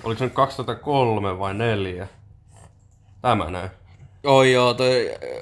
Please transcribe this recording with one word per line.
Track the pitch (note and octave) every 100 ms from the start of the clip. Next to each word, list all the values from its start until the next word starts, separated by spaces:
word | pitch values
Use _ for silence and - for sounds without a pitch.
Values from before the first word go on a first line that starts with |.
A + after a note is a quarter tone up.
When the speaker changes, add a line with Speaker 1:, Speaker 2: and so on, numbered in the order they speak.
Speaker 1:
oliko | A#2 A2
se | B2+
nyt |
kaksituhatta | B2+ C3+ - B2+ A2+
kolme | D3 C#3 A#2+ G#2 G2 F#2
vai | G2
neljä? | G2+ A#2 G#2 F#2+ F2+ F#2+ - - - _ - - _ _ _ _ -
Tämä | B2 G#2+ E2
näin. | F2+ F#2 - - - - -
Speaker 2:
Oi | C#3 C3+ C3
joo, | B2 B2
toi | A#2 B2+ B2+ F#2+ - B1+ B1+